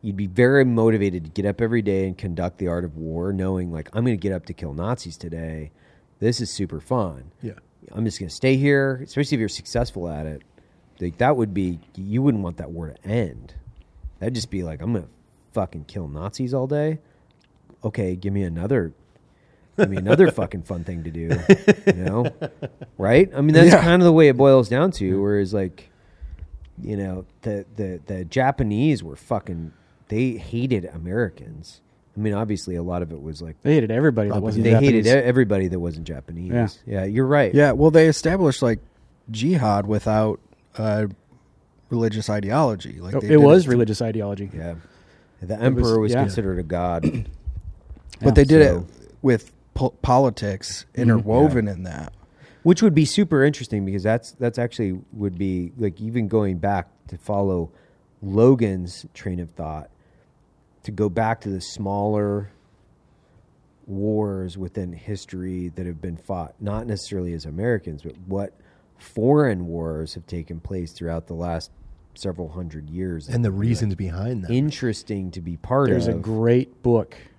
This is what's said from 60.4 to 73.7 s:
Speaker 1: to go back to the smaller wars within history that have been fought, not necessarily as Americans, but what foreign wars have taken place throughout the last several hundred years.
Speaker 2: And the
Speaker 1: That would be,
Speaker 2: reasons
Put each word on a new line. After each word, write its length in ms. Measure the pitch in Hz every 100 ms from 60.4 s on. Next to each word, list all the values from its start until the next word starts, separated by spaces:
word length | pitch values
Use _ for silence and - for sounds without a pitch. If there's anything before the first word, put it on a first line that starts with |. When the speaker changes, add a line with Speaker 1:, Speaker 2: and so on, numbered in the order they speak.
| _ _ _ _
Speaker 1:
to 80 | -
go 160 | 104 104
back 300 | 87 110 113
to 80 | 104
the 120 | 95
smaller 880 | - - 98 101 104 107 104 101 101 _ _ _ _ _ _ _ _ _ _ _ _ _ -
wars 720 | 98 104 107 104 98 92 90
within 340 | 90 - 92
history 760 | 82 - 101 - 92 92 92 90 82
that 100 | 90
have 160 | 82
been 160 | 90 85
fought, 360 | _ 92 80 -
not 260 | 104 107 117
necessarily 480 | 104 - 98 90
as 120 | 85 78
Americans, 560 | 78 113 113 87 76
but 100 | 80 - 90
what 260 | 98 98 _ _ _ _ _
foreign 680 | - - 113 151 143 98 87
wars 460 | 82 82 78 80 -
have 120 | 82
taken 320 | 87 80 82
place 320 | - 95 82
throughout 360 | - 85 82 82
the 60 |
last 380 | 82 87 82 - - - - _ -
several 340 | 98 87 85
hundred 400 | 87 87 78 76
years. 380 | 82 92 82 76
Speaker 2:
And 140 | 120 113
the 40 |
Speaker 1:
That 60 | 95
would 60 |
be, 60 |
Speaker 2:
reasons 220 | 110